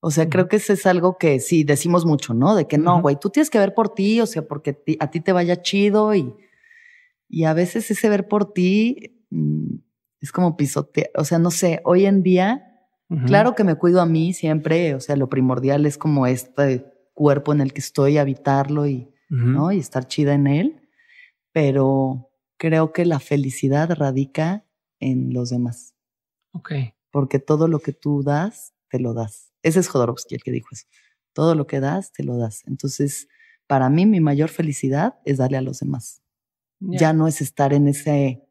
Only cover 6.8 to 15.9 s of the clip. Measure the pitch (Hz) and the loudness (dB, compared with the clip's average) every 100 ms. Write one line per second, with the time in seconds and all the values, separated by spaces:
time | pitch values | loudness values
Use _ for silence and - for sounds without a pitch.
6.8 | - _ _ _ _ 160 160 160 175 226 | -20 _ _ _ _ -2 0 2 0 -2
7.8 | 214 208 226 202 202 208 202 - 180 202 | -4 -2 0 0 0 -2 -2 0 2 2
8.8 | 226 254 - _ _ 165 73 76 76 76 | 2 -2 -12 _ _ -4 -2 -2 -4 -10
9.8 | _ _ _ _ 147 - 180 156 143 - | _ _ _ _ -10 -2 -2 0 -2 -2
10.8 | 147 - - - 147 170 170 165 180 165 | -4 -4 -4 -4 -2 2 0 0 0 0
11.8 | - 180 196 202 185 185 190 262 - _ | 2 4 4 4 4 2 2 -2 -8 _
12.8 | _ _ _ 165 123 202 226 247 202 151 | _ _ _ -4 4 4 4 2 0 2
13.8 | 175 180 170 160 160 185 165 156 156 160 | 4 4 4 2 0 -2 -2 -2 0 0
14.8 | 175 135 - 143 131 139 131 127 131 139 | 0 -4 -4 -2 0 0 0 0 0 2
15.8 | 147 | 0